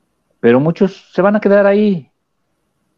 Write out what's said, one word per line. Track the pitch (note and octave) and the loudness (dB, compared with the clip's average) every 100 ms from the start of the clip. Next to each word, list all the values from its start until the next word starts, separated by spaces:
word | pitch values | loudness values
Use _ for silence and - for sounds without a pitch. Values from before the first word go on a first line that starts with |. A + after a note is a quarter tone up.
| _ _ _ _ | _ _ _ _
Pero | A#2 B2 | 0 0
muchos | D3+ E3+ F#3+ - _ | 0 -2 -2 -4 _
se | - | -4
van | F#3+ G#3 | -2 0
a | |
quedar | G#3 G3+ G3+ | 0 2 2
ahí | G3+ G#3+ F#3 B2 _ _ _ _ _ _ _ _ | 0 0 -4 -8 _ _ _ _ _ _ _ _